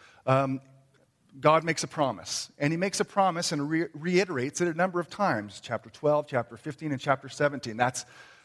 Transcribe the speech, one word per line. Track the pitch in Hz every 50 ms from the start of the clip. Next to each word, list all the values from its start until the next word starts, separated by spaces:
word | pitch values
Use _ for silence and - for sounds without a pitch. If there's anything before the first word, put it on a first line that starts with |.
| - - - _ -
um, | 131 131 135 139 131 135 131 - _ _ _ _ _ _ _ _ _ _ _ _ _ - 135
God | 127 151 156 160 156
makes | 170 160 - -
a |
promise. | - - 160 147 127 107 87 82 - - - - - _ -
And | 143 147
he | 165
makes | 170 196 202 - -
a | 202
promise | - - 202 196 185 165 170 170 -
and | 170 147 143
re-, | 147 160 160 170 170 -
reiterates | 147 156 180 180 175 208 185 170 127 123 147 - -
it | 175
a | 175 160
number | 165 180 190 175 175
of | 170 -
times, | - - 202 180 135 107 104 104 - - -
chapter | - 117 107 - 113
twelve, | - - - 147 147 151 147
chapter | - 139 123 113 - 117
fifteen, | 110 - 156 139 - 160 151
and | 139 127
chapter | - 147 135 131 -
seventeen. | 131 - - 147 143 143 131 - 123 107
That's | 113 123 127 - - - - - - - - - -